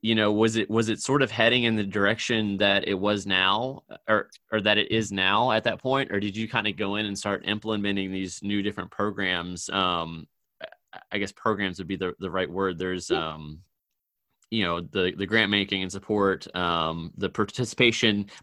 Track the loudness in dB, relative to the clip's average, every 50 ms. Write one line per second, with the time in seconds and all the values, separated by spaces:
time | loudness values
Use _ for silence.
0 | 0 2 2 4 4 4 4 4 4 4 2 0 -2 0 0 0 2 2 -2 -2
1 | -2 0 2 2 2 2 2 4 4 4 4 4 4 2 2 0 -2 -2 0 2
2 | 2 2 2 0 0 0 0 0 0 0 2 2 4 4 4 2 2 0 -2 0
3 | 0 0 0 0 0 0 2 2 4 4 2 0 -2 -4 -8 -10 -16 _ -20 -8
4 | _ 2 2 2 0 -2 -12 -20 _ _ -2 0 2 2 2 2 2 2 0 0
5 | 0 0 0 0 2 4 4 4 4 2 2 2 2 0 -2 -2 -2 0 0 0
6 | 0 0 -2 -2 -2 -2 -4 -4 -4 -2 -2 -2 -2 -2 -4 -4 -4 -2 -2 -2
7 | -4 -4 -4 -4 -2 -2 -2 -2 -2 -4 -4 -4 -2 -2 -2 -2 0 -2 -2 -2
8 | -2 -4 -4 -6 -6 -6 -8 -8 -4 -2 -2 0 -2 -2 -4 -6 -8 -8 -4 -4
9 | -4 -2 -2 -2 -2 -2 -2 -2 -4 -6 -8 -8 -8 -4 -2 0 0 2 0 -2
10 | -4 -6 -8 -12 -14 -16 _ _ _ _ _ -18 -18 -18 -18 _ _ _ -20 -20
11 | -10 _ -4 -4 -4 -4 -6 -2 0 0 0 2 0 -2 -2 -6 -6 -6 -4 -2
12 | -2 -4 -4 -6 -8 -4 -2 -2 -2 -2 -2 -2 -2 -2 -2 -2 -4 -4 -4 -4
13 | -4 -2 -2 -2 -2 -4 -6 -8 -12 -14 -14 -16 -18 _ _ _ _ _ _ _
14 | _ _ _ _ _ _ _ _ _ _ -2 -2 0 0 -2 -2 -4 -4 -2 0
15 | 0 0 0 -2 -2 2 2 4 4 4 4 2 2 0 -2 -2 -4 -4 -8 -8
16 | -4 -2 2 2 4 2 2 0 -4 -8 -4 -2 0 0 2 2 0 0 -2 -4
17 | -8 -10 -6 -4 -4 -4 -2 -2 -2 -2 -2 -4 -4 -2 2 4 4 4 6 4
18 | 4 4 4 2 -2 -6 -10 -4